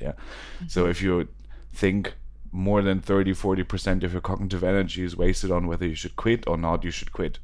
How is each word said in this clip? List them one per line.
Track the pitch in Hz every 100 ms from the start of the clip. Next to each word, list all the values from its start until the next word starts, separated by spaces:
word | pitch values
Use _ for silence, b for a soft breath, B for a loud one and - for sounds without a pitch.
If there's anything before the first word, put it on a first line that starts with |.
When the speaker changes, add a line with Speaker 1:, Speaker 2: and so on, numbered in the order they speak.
Speaker 1:
yeah. | 73
Speaker 2:
Mm-hmm. | - - - - - 175
Speaker 1:
So | 90 87
if | 90
you | 95 87 80 - - b b
think | - 98 98 95 - - - -
more | 92 95 101
than | 98 95
thirty, | - 98 95
forty | 95 98 95
percent | 90 95 - 92
of | 87
your | 90
cognitive | - 90 98 90
energy | 90 98 90 90
is | 90 87
wasted | 90 90 95
on | 87 87
whether | 85 87
you |
should | 78 87 -
quit | 113 120 -
or | 85
not, | 82 87
you | 87
should | - -
quit. | - 82 -